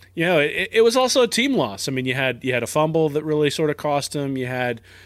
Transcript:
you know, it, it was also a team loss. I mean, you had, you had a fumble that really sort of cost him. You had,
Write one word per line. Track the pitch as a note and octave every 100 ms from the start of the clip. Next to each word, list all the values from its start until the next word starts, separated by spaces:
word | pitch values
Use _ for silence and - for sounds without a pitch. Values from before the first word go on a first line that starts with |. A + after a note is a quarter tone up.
| - -
you |
know, | E3+ E3
it, | D3+ E3 F#3
it | A3+
was | A#3 B3+
also | B3+ C4+
a | A#3+
team | - C#4
loss. | A#3+ A#2 G2 -
I |
mean, | C3 B2+
you |
had, | B2+ C3 B2 B2+
you |
had | B2
a | A#2
fumble | D#3 D#3 D#3+ D#3
that | D3 D3+
really | D3+ D3
sort | D3+ D#3
of | C#3+
cost | D3+ C#3+ - D3
him. | C#3 C3
You | B2
had, | B2+ B2 A#2 - -